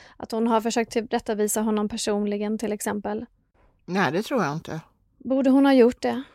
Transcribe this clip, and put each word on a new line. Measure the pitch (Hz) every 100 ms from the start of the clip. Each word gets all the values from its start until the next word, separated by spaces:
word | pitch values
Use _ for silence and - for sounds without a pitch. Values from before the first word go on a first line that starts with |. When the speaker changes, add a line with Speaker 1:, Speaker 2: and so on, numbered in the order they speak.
| - -
Speaker 1:
Att | -
hon | 226 233
har | 226
försökt | 226 233 220
tillrättavisa | 233 214 233 - 208 214 220
honom | 220 214 208
personligen, | 226 - 208 208 208 208 220
till | 214
exempel? | 208 214 208 208 214 240 _ _ _ _ _
Speaker 2:
Nej, | - 185 165
det | 170
tror | 226 269
jag | 147
inte. | 151 - 160 - _ _ _
Speaker 1:
Borde | 233 269 269
hon | 269 277
ha |
gjort | 269 233 -
det? | 247 240 285